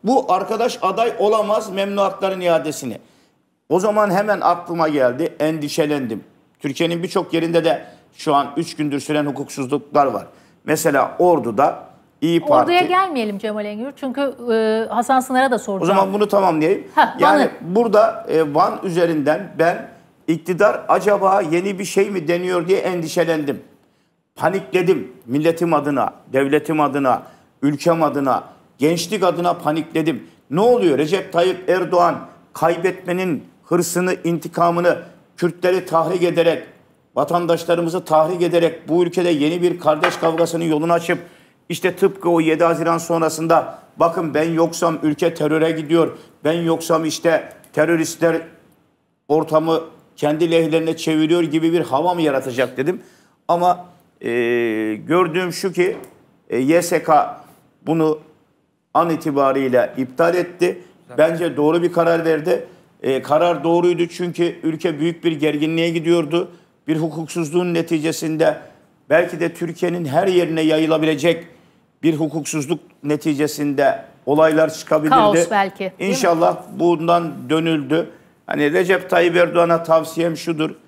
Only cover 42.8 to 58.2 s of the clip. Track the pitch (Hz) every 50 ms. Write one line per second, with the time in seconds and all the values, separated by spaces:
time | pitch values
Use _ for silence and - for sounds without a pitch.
42.8 | 165 165 165 165 165 - 170 170 160 156 156 - 160 160 165 156 - - - -
43.8 | - _ _ - 160 170 165 185 175 156 131 147 156 170 170 160 170 170 170 -
44.8 | 180 165 160 147 - 156 147 - 180 170 170 - 151 147 156 160 156 160 160 160
45.8 | 156 143 165 170 156 139 - - - - _ _ - 147 165 170 170 165 165 165
46.8 | - - 170 160 165 156 151 - - 170 160 135 - - - - - - - 147
47.8 | 156 160 170 160 160 - - - 160 170 165 165 160 - - - _ _ _ _
48.8 | _ _ _ _ _ _ _ _ _ - 147 160 156 156 156 156 160 160 165 165
49.8 | 165 - - - _ _ _ - - 147 156 156 175 165 165 165 165 156 151 165
50.8 | 165 165 160 165 - 165 160 156 160 156 170 175 165 151 143 160 160 165 165 175
51.8 | 113 - 131 139 165 180 180 170 160 147 135 131 131 135 120 127 127 120 - 127
52.8 | 135 160 185 - - - _ _ _ _ _ _ _ - 170 175 175 180 175 175
53.8 | - - - _ _ _ _ _ - 117 120 120 120 117 120 120 117 117 110 110
54.8 | 110 110 107 107 107 123 156 180 185 170 151 180 185 175 165 - - 190 165 175
55.8 | 175 190 - - - - _ _ _ _ _ _ _ _ - 117 127 139 165 175
56.8 | 170 - 180 156 - - 156 143 - - - - - - - _ _ _ _ _
57.8 | _ 139 160 165 156 156 151 151